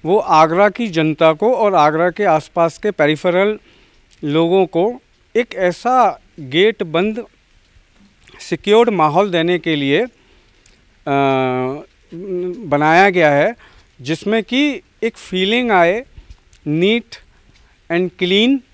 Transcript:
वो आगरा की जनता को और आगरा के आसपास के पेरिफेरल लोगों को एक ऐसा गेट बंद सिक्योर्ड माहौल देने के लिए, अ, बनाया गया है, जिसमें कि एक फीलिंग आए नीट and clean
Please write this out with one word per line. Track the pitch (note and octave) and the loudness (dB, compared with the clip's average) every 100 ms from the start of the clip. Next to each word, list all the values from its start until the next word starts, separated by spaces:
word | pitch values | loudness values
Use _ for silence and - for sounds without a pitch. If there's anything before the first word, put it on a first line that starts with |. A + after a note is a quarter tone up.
वो | D#3 G3+ | 0 -2
आगरा | - D#3+ D#3 E3+ G3+ | 2 4 4 4 2
की | F#3+ A#3 | 0 -4
जनता | E3 D#3+ D3 D#3+ | -2 -2 2 2
को | D#3 G#3+ | 2 -2
और | A#3+ G#3+ | 0 0
आगरा | F3+ D3+ D#3 F3+ | 2 2 2 -2
के | E3+ | 0
आसपास | G3+ D#3 - - E3 - | 0 0 -2 -2 -2 -2
के | G#3+ | -8
पेरिफेरल | G3 D3+ D#3 F#3 F3 G3+ G#3+ _ _ _ _ _ _ | 0 0 0 0 0 0 -4 _ _ _ _ _ _
लोगों | D3+ D3+ E3 F#3+ F3+ | -4 0 2 2 0
को | E3 G3+ B3 _ _ _ A3 | 0 -2 -4 _ _ _ -4
एक | B3 | -4
ऐसा | - F3+ E3+ A#3+ B3+ G#3+ C#3+ _ - | -2 -4 -2 -2 2 0 -2 _ -18
गेट | C3+ D3+ G#3 A3 | -6 0 0 0
बंद | F3+ D#3+ G#3 A3 G#3+ _ _ _ _ _ _ _ _ _ _ - | -6 -4 -4 -6 -14 _ _ _ _ _ _ _ _ _ _ -20
सिक्योर्ड | - E3+ - G#3+ A#3 | -10 -6 2 2 4
माहौल | G3 D#3 D#3 G3+ | 2 2 2 0
देने | E3+ E3 F3+ | -2 -2 -2
के | E3 D3+ | -2 -2
लिए, | C#3 D3+ | 0 0
अ, | B3 _ _ _ _ _ _ _ _ _ - C#3 C#3 C3+ C3 B2+ B2+ C#3+ F#3+ _ _ E3+ G3 F3+ F3+ F3+ | -2 _ _ _ _ _ _ _ _ _ -4 0 0 0 -2 -4 -6 -8 -14 _ _ -16 -10 -8 -8 -10
बनाया | F#3+ C#3+ D3+ E3+ G3 | -4 0 2 4 4
गया | F3+ D3+ | 4 2
है, | C#3+ F3+ A#3+ - - _ _ | 2 0 -4 -20 -20 _ _
जिसमें | B2+ D#3+ G3 A3+ | -8 -6 -2 -4
कि | F#3+ B3 D4 A#3+ _ _ | -2 -2 -2 -4 _ _
एक | A3+ - | -8 -8
फीलिंग | - F#3 F#3+ A#3+ A#3+ | -8 -4 -2 -2 2
आए | F#3+ E3+ G#3+ C4+ - - - _ _ D3+ | 2 2 0 -8 -20 -20 -20 _ _ -4
नीट | D3+ F#3+ A#3 - - _ _ _ _ _ _ _ | 0 0 0 -4 -20 _ _ _ _ _ _ _
and | E3+ F3+ - | -4 -4 -4
clean | F3+ G3 A#3 C#4 _ | -2 2 2 0 _